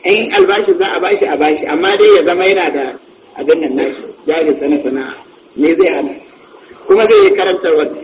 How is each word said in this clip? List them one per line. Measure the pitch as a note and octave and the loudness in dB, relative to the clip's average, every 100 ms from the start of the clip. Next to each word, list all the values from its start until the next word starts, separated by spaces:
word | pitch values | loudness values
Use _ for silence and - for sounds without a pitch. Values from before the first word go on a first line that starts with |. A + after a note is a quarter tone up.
In | F3 G#3+ A3+ | 0 0 0
albashi | G3 F#3 G#4 - E3+ | 0 2 2 0 0
za | F#3+ F3 | -2 -4
a | |
bashi, | F3+ G3+ | -2 -2
a | D#3+ D3+ | -2 0
bashi, | - D3+ - | 0 -2 -4
amma | D4+ - - | -2 0 4
dai | G#4+ G4+ | 4 4
ya | |
zama | D#3+ F3 | 2 0
yana | F#3 F#4+ - | 0 0 -2
da | C#3+ C3 - - - - - | -4 -8 -10 -20 -20 -20 -8
abin | D3 D#3+ | 0 0
nan | D3+ | 0
nashi, | C3 G#2+ - - - - | -4 -4 -6 -16 -10 -4
jari | D#3+ D#3 C3 | -2 0 0
sana | C#3+ D3 | -2 -2
sana'a, | B2+ C3+ C3 - - - - - | -2 -6 -8 -14 -20 -20 -18 -2
me | D3+ D#3+ | 0 2
zai | - | 0
hana? | - - - - - - - - - - | 0 -6 -10 -20 -20 -20 -20 -20 -20 0
Kuma | G4 G#4+ | 2 6
zai | G#3+ | 6
yi | - | 6
karantarwa | G3 F#3 F3 F3 D#3 D3 - | 2 0 -2 0 0 -2 -8